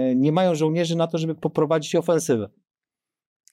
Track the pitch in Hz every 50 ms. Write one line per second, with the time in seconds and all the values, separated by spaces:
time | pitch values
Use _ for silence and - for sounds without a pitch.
0 | 131 131 127 127 135 151 156 180 190 180 165 147 156 156 160 170 175 165 165 165
1 | 165 165 165 165 160 165 151 - - 156 - - 156 147 160 160 147 - - 170
2 | 165 180 170 160 165 - 131 110 101 - _ _ _ _ _ _ _ _ _ _
3 | _ _ _ _ _ _ _ _ _ _